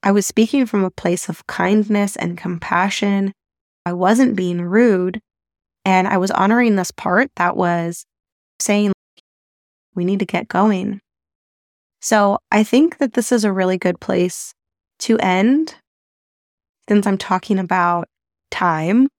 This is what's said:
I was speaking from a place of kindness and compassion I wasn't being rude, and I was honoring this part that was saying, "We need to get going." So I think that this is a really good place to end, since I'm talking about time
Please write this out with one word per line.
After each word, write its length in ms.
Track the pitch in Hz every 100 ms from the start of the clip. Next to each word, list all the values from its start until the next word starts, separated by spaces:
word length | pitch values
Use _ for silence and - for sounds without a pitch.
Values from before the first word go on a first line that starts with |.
I 100 | 196
was 140 | 202 190
speaking 400 | - 226 277 247
from 180 | 208
a 80 | 185
place 360 | - 185 180 -
of 180 | 165 -
kindness 680 | - 180 214 208 208 202 -
and 220 | 175 175
compassion 960 | 180 170 - 175 196 - 202 196 196 - _ _ _ _ 175
I 80 |
wasn't 420 | 180 185 226 254 202
being 260 | 180 175
rude, 600 | 175 202 240 190 180 202 _ _ _ _ _ _ 190
and 220 | 185 190
I 100 | 190
was 140 | 190
honoring 440 | - 196 233 240 202
this 160 | 180
part 400 | - - 180 277 -
that 200 | 175 -
was 480 | 175 175 170 175 - _ _ _ _ _
saying, 320 | - 208 208 190 _ _ _ _ _ _ _ _ _ -
"We 100 | 180
need 140 | 196
to 60 | 185
get 220 | 170 -
going." 540 | 180 214 190 202 196 _ _ _ _ _ _ _ _ _ _
So 380 | - 220 202 202 _
I 120 | 208
think 340 | 214 247 330 -
that 140 | 262
this 180 | - 226
is 120 | 240
a 80 | 208
really 260 | 190 185 185
good 220 | 180 175
place 540 | - 180 180 - - _ _ _ _ _
to 180 | - 226
end, 560 | 185 185 214 285 320 - _ _ _ _ _ _ _ _ _ _ -
since 200 | 208 202
I'm 100 | 190
talking 420 | - 185 - 196
about 480 | 180 185 175 175 170 _ _ _ _
time 560 | - 180 160 160 220 269